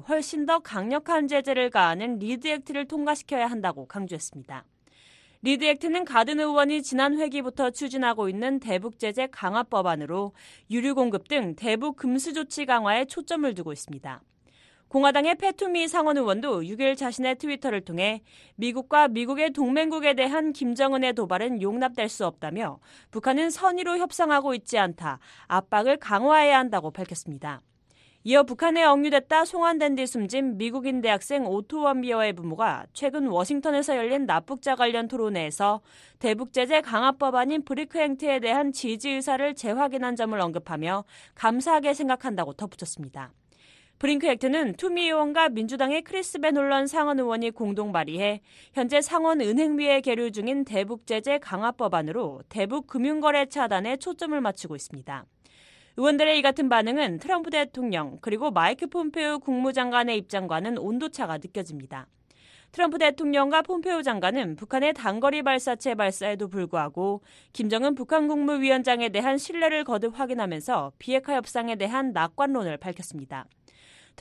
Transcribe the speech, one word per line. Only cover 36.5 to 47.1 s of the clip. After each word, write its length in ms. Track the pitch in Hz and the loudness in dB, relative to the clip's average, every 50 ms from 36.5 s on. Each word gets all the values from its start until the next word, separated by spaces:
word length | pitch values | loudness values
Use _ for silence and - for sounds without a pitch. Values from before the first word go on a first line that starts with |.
제재 300 | - 262 247 247 311 311 | 0 0 2 4 4 2
강화 320 | 311 - 226 214 247 269 269 | 2 2 0 2 4 2 2
법안인 500 | 269 285 269 247 247 247 269 311 311 294 | 2 2 2 2 2 2 2 0 -2 -2
브리크 340 | - 269 233 311 302 - 330 | -2 -4 -4 -4 -4 -2 0
액트에 420 | 302 294 277 262 302 294 269 262 | 0 0 0 -2 0 0 0 0
대한 340 | 226 226 226 277 294 285 269 | 2 2 2 2 2 0 -2
지지 380 | - - 240 226 214 - 277 | -4 -4 -4 -4 -4 -4 -4
의사를 440 | 277 269 269 294 269 262 277 294 285 | -2 -2 -2 0 0 0 0 -2 -2
재확인한 640 | - - 226 208 254 285 277 247 269 254 247 247 233 | -4 -4 -2 0 0 0 0 0 -2 -2 -2 -2 -2
점을 200 | 233 220 214 208 | -2 -2 0 0
언급하며 680 | 180 170 160 175 165 - 170 151 156 165 185 202 202 _ - - - - _ | -2 -2 -2 -6 -8 -8 -6 -4 -2 -2 -2 -4 -4 _ -16 -20 -20 -20 _
감사하게 580 | - - 226 226 247 262 339 320 311 277 294 285 | -2 0 2 2 2 2 2 2 2 4 2 0
생각한다고 580 | 285 302 269 254 254 - 262 214 180 165 143 | 0 0 -2 -2 -2 -2 -4 -4 -4 -4 -6
덧붙였습니다. 800 | 139 - 214 196 - - - - - - 147 135 - - 135 127 - _ _ _ _ _ _ _ - _ _ _ _ - | -6 -10 -10 -12 -12 -12 -12 -12 -10 -10 -12 -12 -12 -14 -14 -16 -18 _ _ _ _ _ _ _ -20 _ _ _ _ -4
브링크 240 | - 277 294 285 294 | 0 0 0 2 2
액트는 520 | 339 254 233 - 262 269 320 311 226 190 - | 2 0 2 0 0 0 0 0 -2 -2 -2
투미 260 | - 370 349 349 349 | -4 -2 0 0 0
의원과 460 | 330 320 311 302 294 294 330 320 311 | 0 2 2 0 0 2 2 2 2
민주당의 520 | 240 220 220 220 262 262 269 262 285 320 | 2 -2 -4 -4 -2 -2 0 0 0 -2
크리스 380 | 320 - - 381 370 - - - | -4 -4 -6 -6 -6 -6 -6 -2
베놀런 480 | 285 311 294 285 277 277 277 269 269 277 | 0 2 2 2 2 2 2 2 0 0
상원 320 | 294 320 302 294 | 0 0 0 0